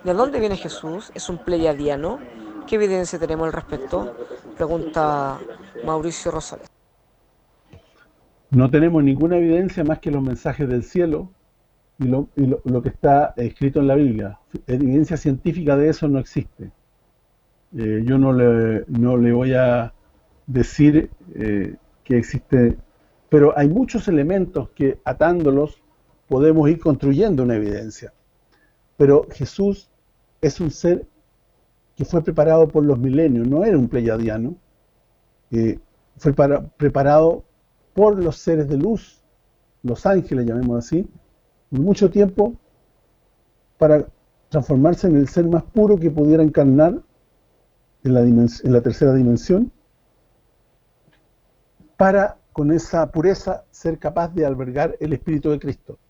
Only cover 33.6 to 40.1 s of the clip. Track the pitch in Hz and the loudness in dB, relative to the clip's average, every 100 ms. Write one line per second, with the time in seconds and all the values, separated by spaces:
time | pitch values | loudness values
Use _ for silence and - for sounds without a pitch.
33.6 | 220 175 120 123 117 110 113 107 117 175 | 2 2 0 -2 -2 -2 -4 -4 -8 -10
34.6 | _ _ _ _ _ _ _ _ _ 113 | _ _ _ _ _ _ _ _ _ -2
35.6 | 113 - _ _ _ _ 156 135 139 143 | -2 -4 _ _ _ _ -2 2 2 2
36.6 | - _ 147 135 135 151 160 170 - _ | -4 _ -2 0 2 4 4 0 -8 _
37.6 | _ _ _ - 214 202 170 135 - 165 | _ _ _ 2 2 2 -2 -4 -2 -2
38.6 | 143 139 175 226 - _ _ _ _ _ | 0 -2 -2 -4 -8 _ _ _ _ _
39.6 | _ _ 123 117 196 | _ _ -8 -4 0